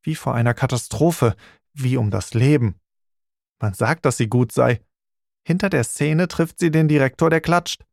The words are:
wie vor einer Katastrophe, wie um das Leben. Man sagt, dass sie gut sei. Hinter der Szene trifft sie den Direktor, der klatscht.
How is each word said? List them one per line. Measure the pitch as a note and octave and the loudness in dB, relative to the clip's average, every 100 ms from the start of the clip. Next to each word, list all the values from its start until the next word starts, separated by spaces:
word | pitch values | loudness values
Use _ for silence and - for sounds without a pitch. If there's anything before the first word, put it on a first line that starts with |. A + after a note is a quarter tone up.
wie | - | -6
vor | D#3 C#3 | -6 -4
einer | A#2+ A#2 | 0 0
Katastrophe, | A#2 C3 B2 - G#2+ D#3+ E3 A#2+ - - _ _ | 0 -2 -2 -6 0 0 2 0 0 -14 _ _
wie | D3 B2+ B2+ | -6 -2 0
um | G#2+ | 0
das | G2 - | -2 -2
Leben. | A2+ C3 D3 A#2 - _ _ _ _ _ _ _ _ | 0 4 4 0 -4 _ _ _ _ _ _ _ _
Man | G#2+ | -6
sagt, | F#2+ A2+ D#3+ | -2 -2 0
dass | C3+ - | -2 -2
sie | A2+ | 0
gut | B2 A#2 | 0 0
sei. | - B2 A#2+ _ _ _ _ _ _ | 2 0 0 _ _ _ _ _ _
Hinter | - E3+ G3 | -4 -2 0
der | D#3 | 0
Szene | A2+ - D3 D#3 F3+ | -2 -2 -2 0 -2
trifft | - E3 - | -2 -4 -2
sie | F3 | 0
den | D#3 D#3 | 2 2
Direktor, | D3+ C3 - E3 | 2 2 2 2
der | D#3+ | 2
klatscht. | - F3 F3 - _ | 2 0 -2 -14 _